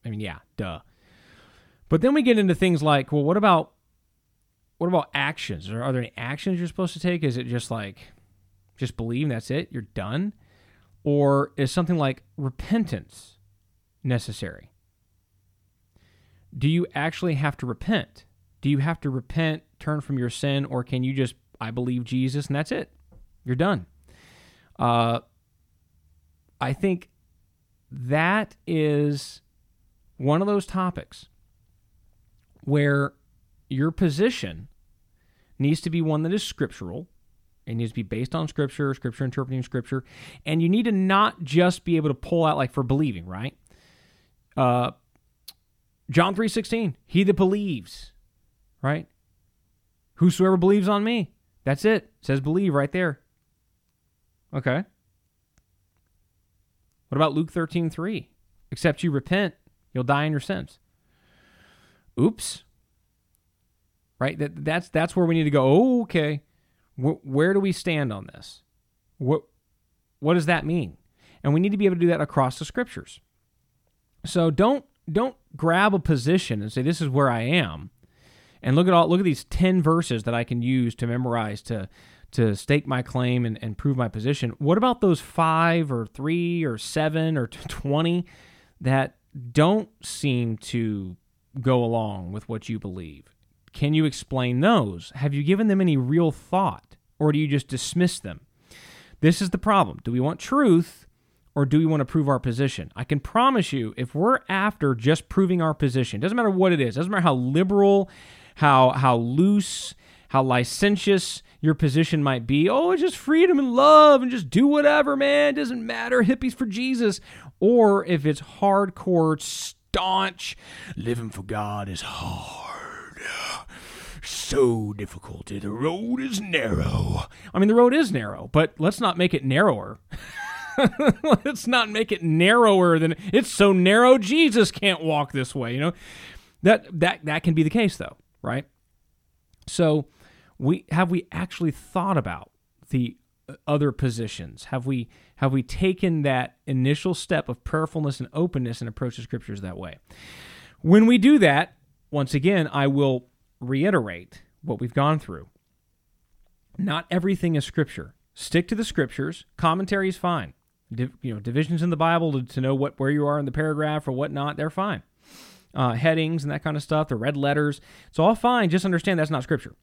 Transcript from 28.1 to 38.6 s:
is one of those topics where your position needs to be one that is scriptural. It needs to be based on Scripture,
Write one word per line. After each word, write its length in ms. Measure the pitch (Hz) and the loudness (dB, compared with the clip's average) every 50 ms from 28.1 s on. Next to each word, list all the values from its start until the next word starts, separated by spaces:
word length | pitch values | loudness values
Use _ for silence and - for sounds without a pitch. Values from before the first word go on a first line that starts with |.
| 139 151 160 175 196 214 214 - - _ _ | 0 0 2 2 0 0 -2 -4 -10 _ _
is 760 | - 165 160 151 151 147 147 147 147 147 143 - - - - _ _ _ _ _ _ _ _ _ _ _ _ _ _ _ | -4 -2 0 0 2 2 2 2 0 0 -2 -6 -12 -18 -20 _ _ _ _ _ _ _ _ _ _ _ _ _ _ _
one 240 | _ 131 135 147 160 | _ -2 0 0 0
of 80 | 196 202 | 0 0
those 180 | 208 202 185 | -2 -2 -4
topics 640 | - - 190 185 180 170 - - _ - - - _ _ _ _ _ _ _ _ _ _ _ _ _ _ _ _ _ _ _ _ _ _ _ _ _ _ _ - | -4 -4 -4 -4 -4 -4 -8 -14 _ -20 -20 -20 _ _ _ _ _ _ _ _ _ _ _ _ _ _ _ _ _ _ _ _ _ _ _ _ _ _ _ -4
where 520 | - 139 147 143 143 143 143 139 143 _ _ _ _ _ _ _ _ _ _ _ _ | -2 0 2 2 2 2 2 0 -2 _ _ _ _ _ _ _ _ _ _ _ _
your 220 | 139 131 143 160 | -4 -2 -2 -2
position 800 | 160 - 196 175 139 143 202 240 247 - - 95 82 80 101 - - _ _ _ _ _ _ _ _ _ _ _ _ _ _ _ _ _ | 0 0 0 0 2 2 0 0 0 -2 -10 -10 -10 -12 -16 -18 -20 _ _ _ _ _ _ _ _ _ _ _ _ _ _ _ _ _
needs 220 | 135 143 156 160 - | 0 0 0 0 -2
to 80 | 175 | -4
be 120 | 160 170 165 | -2 -2 0
one 200 | 156 156 151 156 | 0 0 -2 -2
that 100 | 165 185 | -2 -2
is 100 | 214 - | -4 -4
scriptural. 640 | - - - 139 - - - 98 90 85 127 170 _ _ _ _ _ _ _ _ _ _ _ _ | -6 -6 -6 -6 -6 -6 -10 -12 -12 -12 -12 -14 _ _ _ _ _ _ _ _ _ _ _ _
It 80 | - 117 | -10 -6
needs 160 | 117 117 110 | -6 -6 -6
to 60 | 110 | -6
be 60 | - 113 | -8 -8
based 320 | 95 - 110 131 127 - | -8 -6 -6 -6 -4 -4
on 140 | 165 165 151 | -4 -6 -4
Scripture, 460 | - - | -4 -4